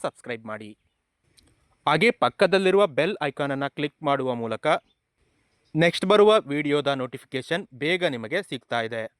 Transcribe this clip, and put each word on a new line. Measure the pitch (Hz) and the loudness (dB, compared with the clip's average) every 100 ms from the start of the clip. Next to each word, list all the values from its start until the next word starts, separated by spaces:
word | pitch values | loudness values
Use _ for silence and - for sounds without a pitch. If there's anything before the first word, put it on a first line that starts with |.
ಸಬ್ಸ್ಕ್ರೈಬ್ | 156 - 123 117 113 | -8 -10 -12 -10 -10
ಮಾಡಿ. | 107 107 107 _ _ _ _ _ _ _ _ _ _ - | -12 -14 -20 _ _ _ _ _ _ _ _ _ _ 0
ಹಾಗೆ | 156 220 | 2 2
ಪಕ್ಕದಲ್ಲಿರುವ | - 123 - 185 190 185 190 202 | 2 0 2 2 4 4 4 2
ಬೆಲ್ | 131 165 214 | 0 -2 -2
ಐಕಾನನ್ನ | 147 - 143 135 139 | -6 -4 -4 -4 -6
ಕ್ಲಿಕ್ | - 147 - | -6 -8 -4
ಮಾಡುವ | 147 139 131 | -2 -2 -2
ಮೂಲಕ | 120 113 110 151 170 _ _ _ _ _ _ _ _ _ 156 | -4 -6 -4 -2 -2 _ _ _ _ _ _ _ _ _ 0
ನೆಕ್ಸ್ಟ್ | 170 - 190 | 0 2 2
ಬರುವ | 214 208 214 139 | 6 6 4 2
ವಿಡಿಯೋದ | 147 147 147 143 | -4 0 0 0
ನೋಟಿಫಿಕೇಶನ್ | 139 127 131 _ 131 - 170 185 | -2 -6 -10 _ -10 -6 -6 -8
ಬೇಗ | 127 147 180 | -6 -4 -2
ನಿಮಗೆ | 170 123 113 170 | -2 -4 -6 -6
ಸಿಗ್ತಾ | - 131 - 117 | -6 -10 -6 -4
ಇದೆ. | 113 117 110 | -4 -6 -10